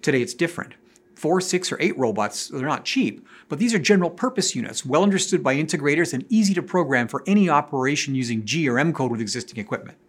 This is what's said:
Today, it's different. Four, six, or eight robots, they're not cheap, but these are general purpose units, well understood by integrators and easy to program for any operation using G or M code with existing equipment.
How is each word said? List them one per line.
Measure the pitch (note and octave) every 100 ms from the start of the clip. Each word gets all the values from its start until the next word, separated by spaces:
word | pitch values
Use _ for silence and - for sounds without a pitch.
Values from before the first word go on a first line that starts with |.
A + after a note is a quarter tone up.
Today, | - C3+
it's | A#2+
different. | - E3+ - - - _ _ _
Four, | - D#3 F#3
six, | F#3 F3+ -
or | -
eight | E3+ -
robots, | A#2+ G#2 G#2+ - -
they're | C#3+ C3+
not | C#3 -
cheap, | C4+ C#3+ G2 - - _
but | D3+
these | A#3
are | A3
general | D3 G3 F3
purpose | - B3 B3 F#3 B2+
units, | A2+ A2+
well | C3 D3
understood | G3+ F#3+ - F3+
by | C#3 C#3
integrators | D#3 E3 C#3+ D3 E3+
and | B2+ -
easy | A3 G3 F3+
to |
program | - F3+ D3 C3 A#2
for | C3+ -
any | G#3 F#3
operation | D3 D3 C#3 C3 D3 C#3 C3+
using | A#2+ A2
G | G#2+ D3+ C#3+
or | A#2+
M | D#3+
code | D3+ B2+
with | A2+
existing | G#2+ A#2+ - A#2
equipment. | G2+ A#2 G#2+ -